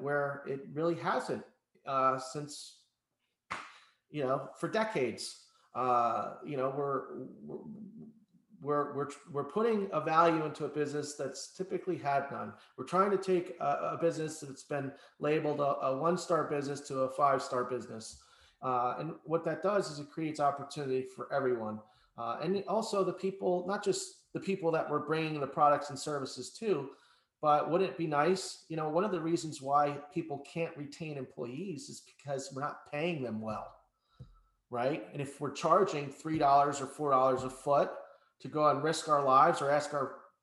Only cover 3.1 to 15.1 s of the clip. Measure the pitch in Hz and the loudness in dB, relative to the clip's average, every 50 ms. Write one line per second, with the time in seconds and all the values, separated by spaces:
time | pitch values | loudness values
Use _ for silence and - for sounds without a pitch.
3.1 | _ _ _ _ _ _ _ - - - - - - - - _ _ _ _ _ | _ _ _ _ _ _ _ -12 -10 -10 -10 -12 -18 -20 -20 _ _ _ _ _
4.1 | 147 151 135 127 135 139 139 - - - - 160 - 220 220 220 - 160 127 117 | -6 -2 0 0 0 0 -2 -6 -8 -6 -6 -2 0 0 0 0 0 0 0 0
5.1 | 98 - - - - - - _ _ _ _ _ - 120 127 127 123 120 120 117 | 0 -4 -8 -12 -12 -16 -20 _ _ _ _ _ -6 -2 0 2 4 4 4 4
6.1 | - - - - - - - - 147 131 127 135 135 143 143 139 135 127 - - | 2 0 -2 -4 -8 -10 -8 -6 -2 0 0 0 0 -2 -2 -2 -2 -2 -4 -6
7.1 | 147 135 131 127 - - 143 147 151 - - 76 69 - - - - - 78 - | -10 -12 -12 -12 -14 -16 -14 -12 -12 -12 -12 -12 -14 -14 -14 -16 -16 -16 -18 -18
8.1 | - _ _ _ _ _ _ _ - - - 139 147 143 143 - - 135 143 143 | -20 _ _ _ _ _ _ _ -20 -8 -4 0 0 0 0 0 -2 -4 -4 -6
9.1 | - - - - 143 143 139 139 - 208 226 233 220 208 196 196 - 156 143 160 | -6 -10 -14 -8 -6 -6 -6 -2 0 0 2 2 2 2 0 0 -2 -2 0 2
10.1 | 156 160 170 170 165 160 156 151 143 - 156 139 - 147 147 135 139 147 143 - | 6 6 6 6 6 4 0 -2 -4 -4 -6 -4 -2 -2 -2 -2 -2 -4 -6 -6
11.1 | - - 143 131 - - - - - - 185 - 202 175 - 190 170 139 131 143 | -6 -6 -6 -6 -6 -8 -12 -12 -8 -8 -6 -4 -4 -4 -2 -4 -4 -2 -2 0
12.1 | 139 139 139 - 120 110 107 110 - - - - _ - 127 - 170 185 196 208 | 0 0 0 -2 -4 -8 -8 -8 -10 -14 -18 -16 _ -12 -6 0 4 4 4 4
13.1 | 196 185 - 190 185 175 175 - - - 156 143 143 - 165 160 156 131 160 170 | 4 2 2 2 2 2 0 -2 -6 -4 -2 0 0 0 0 -2 -2 0 0 0
14.1 | 156 147 156 156 151 - 147 139 131 - - - 147 143 135 135 131 - - - | 0 0 -2 -6 -6 -8 -10 -12 -12 -12 -8 -6 -4 -4 -4 -6 -8 -12 -16 -20